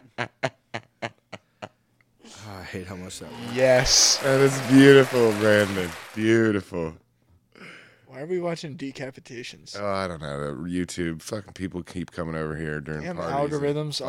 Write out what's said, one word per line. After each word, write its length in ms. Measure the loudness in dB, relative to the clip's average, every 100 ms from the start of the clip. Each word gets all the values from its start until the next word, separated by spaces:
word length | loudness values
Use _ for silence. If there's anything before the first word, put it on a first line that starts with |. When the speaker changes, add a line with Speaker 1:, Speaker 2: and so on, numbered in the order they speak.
| -10 -10 -10 _ -8 -8 _ -14 -14 _ -14 -14 _ -20 _ _ -20 _ _ _ _ _ -20 -20 -18
Speaker 1:
Oh, 120 | -16
I 40 |
hate 240 | -12 -12 -12
how 100 | -14
much 240 | -14 -16
that 100 | -16
was. 240 | -14 -8 2
Speaker 2:
Yes. 600 | 4 6 4 4 4 2
Speaker 3:
That 180 | 2 4
is 180 | 4 2 6
beautiful, 640 | 10 10 10 8 4 2 4
Brandon. 500 | 4 4 2 -2 -6 -10 -14
Beautiful. 800 | -4 0 2 2 0 -6 -8 -8 -10 _ _ _ _ _ _ -20 -20 -20 _ _
Speaker 2:
Why 140 | -16
are 40 | -6
we 140 | -4
watching 360 | -4 -6 -10 -10
decapitations? 1000 | -10 -10 -12 -14 -16 -14 -14 -16 -16 -8
Speaker 3:
Oh, 60 | -4
I 220 | -4 -4
don't 120 | -6
know. 200 | -8 -8 -6
The 140 | -8 -6
YouTube 540 | -4 -4 -4 -6 -6
fucking 300 | -10 -12 -12
people 300 | -12 -10 -10
keep 280 | -10 -10 -10
coming 240 | -10 -8
over 220 | -6 -6 -6
here 240 | -8 -8
during 220 | -8 -10
Speaker 2:
Damn 140 | -10 -8
Speaker 3:
parties 380 | -6 -4 -4
and 80 | -4
Speaker 2:
algorithms, 380 | -4 -4 -6
I'll 60 | -8